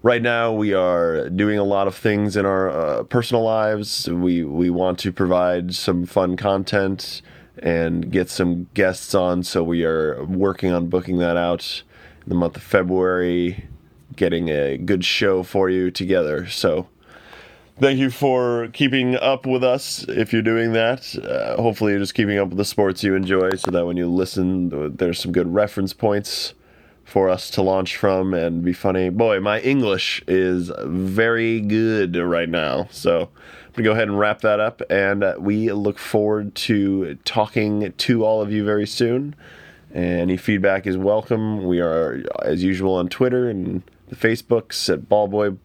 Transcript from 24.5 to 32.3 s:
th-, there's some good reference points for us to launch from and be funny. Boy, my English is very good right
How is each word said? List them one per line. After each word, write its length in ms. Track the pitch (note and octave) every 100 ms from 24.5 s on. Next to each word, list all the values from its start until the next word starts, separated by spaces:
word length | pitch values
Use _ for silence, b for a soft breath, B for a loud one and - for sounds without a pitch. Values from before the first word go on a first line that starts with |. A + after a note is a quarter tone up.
| F#2 F2
th-, 220 | D2 D2+
there's 240 | C#2 F2 F2
some 120 | F#2
good 220 | F2+ F2
reference 400 | F#2+ G#2 - F#2+
points 640 | - A2 G#2 G#2 - - - b b b b
for 240 | - G2 F#2+
us 220 | F#2 -
to 120 | -
launch 360 | F#2+ F#2+ F#2 -
from 360 | G2+ F#2+ F#2+
and 300 | F2+ E2+ E2+
be 80 | F2
funny. 380 | F2+ G2 F#2 F#2
Boy, 280 | F#2+ A#2 G2+
my 180 | G#2 G#2+
English 640 | C3 C#3 A2 F#2 - - -
is 420 | F#2 F#2 F2+ F2 -
very 720 | B1+ F2 F#2+ G2 A2+ A#2 A2+ A2+
good 560 | G#2 G#2+ A2+ A2 F#2
right 320 | F2 F2